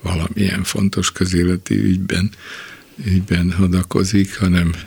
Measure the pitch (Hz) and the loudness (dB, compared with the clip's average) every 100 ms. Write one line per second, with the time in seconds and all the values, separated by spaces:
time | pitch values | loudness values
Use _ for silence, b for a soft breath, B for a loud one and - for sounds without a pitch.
0 | 87 87 85 104 98 95 92 - 98 - | -2 -2 -2 0 0 0 -4 0 0 0
1 | 92 - 92 90 87 90 - 101 104 92 | -4 -2 0 2 2 0 0 0 2 0
2 | 95 87 98 B B B B B B - | -2 -2 -2 B B B B B B -8
3 | 107 92 98 87 87 90 95 92 92 90 | 0 0 2 0 0 2 2 2 0 -2
4 | 95 101 95 - 95 87 85 85 | 2 2 0 0 2 2 2 -2